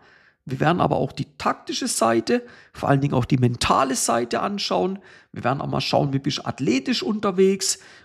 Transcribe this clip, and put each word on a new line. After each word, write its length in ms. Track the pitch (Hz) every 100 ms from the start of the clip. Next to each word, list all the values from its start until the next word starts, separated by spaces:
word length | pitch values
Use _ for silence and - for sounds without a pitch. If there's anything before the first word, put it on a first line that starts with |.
| _ _ _ _ -
Wir 140 | 135
werden 200 | 151 175
aber 160 | - 139
auch 160 | 143
die 240 | - - -
taktische 520 | 214 - - 302 247
Seite, 540 | - 233 233 - 240 240 - -
vor 160 | - -
allen 140 | 139
Dingen 100 | 143
auch 140 | 139 113
die 100 | 131
mentale 600 | 123 120 - 190 269 254
Seite 440 | - 233 240 226
anschauen. 580 | 202 202 - 185 185 190 - - _
Wir 140 | -
werden 160 | 117 143
auch 60 | 143
mal 160 | 139
schauen, 320 | - 143 143
wie 60 | 135
bist 180 | 147 -
du 80 | -
athletisch 560 | - 147 262 269 233
unterwegs. 800 | - 214 208 185 190 196 - - - -